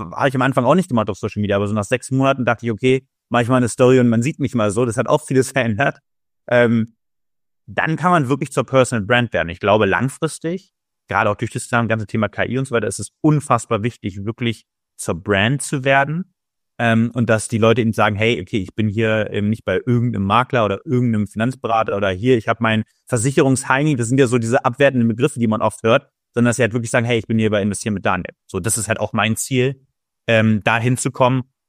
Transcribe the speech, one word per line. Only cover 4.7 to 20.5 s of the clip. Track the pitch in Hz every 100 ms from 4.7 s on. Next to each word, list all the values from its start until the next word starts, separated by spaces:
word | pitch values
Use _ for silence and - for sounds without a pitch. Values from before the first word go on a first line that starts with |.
so, | 101 123
das | 113
hat | 123
auch | 147 -
vieles | 131 127
<laughs> |
verändert. | 139 117 104 143 - _ _ _ _ -
Ähm, | 123 120 117 113 _ _ _ _ _ _ _ -
dann | 98 - 160
kann | 180
man | 175 127
wirklich | 139 151
zur | - 120
Personal | 131 127 120 92
Brand | 123 120
werden. | 87 82
Ich | 85
glaube, | 104 107 101
langfristig, | 87 127 - 160 - 160 185 _ _ _ _ -
gerade | 98 107
auch | 104
durch | 117
das | 123 -
ganze | 120 113 110 104
Thema | 113 104
K | - 95
I | 120
und | 135
so | 117
weiter, | 107
ist | -
es | 101 _
unfassbar | 156 151 - 120 - 113
wichtig, | 113 - 101 95 101
wirklich | 117 120 110 _ _ _ -
zur | - 87
Brand | 101 98 107 139
zu | - 147
werden. | 135 135 139 160 185 _ _ _ _ -
Ähm, | 120 113 117
und | 127 117
dass | 110 -
die | 113
Leute | 110 117
eben | 113
sagen, | 110 107 104
hey, | 110 120
okay, | - 113
ich | 92 -
bin | 107
hier | 101 113 110 104
eben | 104 104
nicht | 110 -
bei | 95 -
irgendeinem | 120 123 107 98
Makler | 110 127